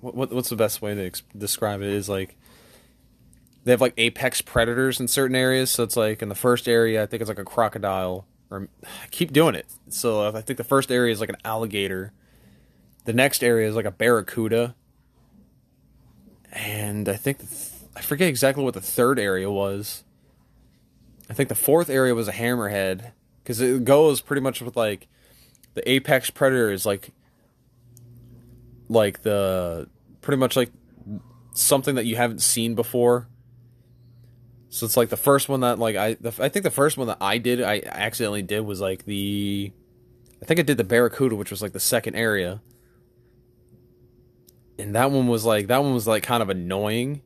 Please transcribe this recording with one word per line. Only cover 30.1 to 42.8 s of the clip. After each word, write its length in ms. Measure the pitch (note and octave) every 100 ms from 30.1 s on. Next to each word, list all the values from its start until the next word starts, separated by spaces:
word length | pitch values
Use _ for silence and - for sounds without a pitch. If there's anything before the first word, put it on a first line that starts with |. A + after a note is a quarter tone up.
| -
pretty 160 | - C#3
much, 180 | B2+ C3+
like, 140 | A#2+ - _ - - G#2 - - -
something 420 | - - C#3+ C3+ C3+
that 100 | A#2
you 120 | A2
haven't 260 | A#2+ A2
seen 320 | - - A#2 A2+
before. 520 | A2+ B2+ A#2+ A#2+ A#2 - - - - _ _ _ - - - - - - _
So 160 | - A2+
it's, 100 | B2+
like, 140 | A#2
the 80 | A2
first 320 | - C#3 C3+
one 120 | C3+
that, 180 | B2 A2+
like, 160 | A#2 G#2
I, 180 | G#2+
the, 180 | A2+ A#2 A2
I 100 | C3+
think 120 | G3+
the 80 | F#3+
first 300 | B2+ C#3+ C#3+
one 80 | B2
that 100 | -
I 200 | G2 A2+
did, 240 | A#2 B2
I 180 | G#2 G#2
accidentally 600 | - - G#2 A2 A2 G#2
did 180 | F#2 G#2
was, 180 | G#2+ F#2+
like, 260 | G2 F#2+ -
the, 680 | G2+ G2 G2+ G2+ G2+ G2 - _ _ _ _ - _
I 20 | -
think 140 | E3
I 40 |
did 140 | D3 C3+
the 60 |
barracuda, 520 | G2 A#2+ A#2+ - C3 A2
which 140 | G2+
was, 140 | G2
like, 100 | G#2
the 60 | F#2
second 340 | - - -
area. 480 | - A2+ G#2 F2+ G2+ - _